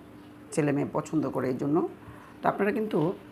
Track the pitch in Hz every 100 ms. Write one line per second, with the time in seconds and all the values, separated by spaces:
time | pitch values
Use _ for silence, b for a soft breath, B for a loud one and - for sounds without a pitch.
0 | - - - - - - 147 139 - 143
1 | 151 160 139 127 127 123 143 156 349 -
2 | B B B - 175 - 202 220 220 202
3 | 156 202 -